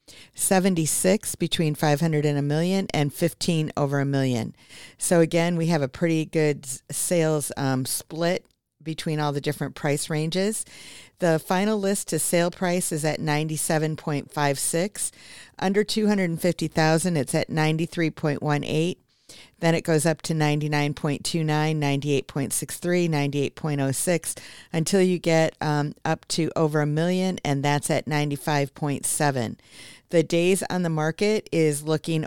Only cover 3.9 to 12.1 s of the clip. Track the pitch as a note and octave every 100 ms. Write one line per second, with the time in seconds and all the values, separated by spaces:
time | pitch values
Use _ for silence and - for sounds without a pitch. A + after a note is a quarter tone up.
3.9 | C#3+ C#3 C#3 C3+ B2 A2+ - - - -
4.9 | - - F3 E3 E3+ E3+ F3 E3 E3+ C3+
5.9 | - E3+ D#3+ D#3 E3 D3+ D3 - - -
6.9 | D#3+ - F3 D#3+ D#3 C#3+ - C#3 C3 C3
7.9 | - - D#3 E3+ F3+ - _ _ _ D3+
8.9 | D#3 - D3+ D3+ C#3+ C#3+ C#3+ C#3 - D3+
9.9 | D3 - D3+ D#3+ F3 G3 A3 - - -
10.9 | - - _ F3 D#3+ - F#3 G#3 A3 G3
11.9 | G3+ -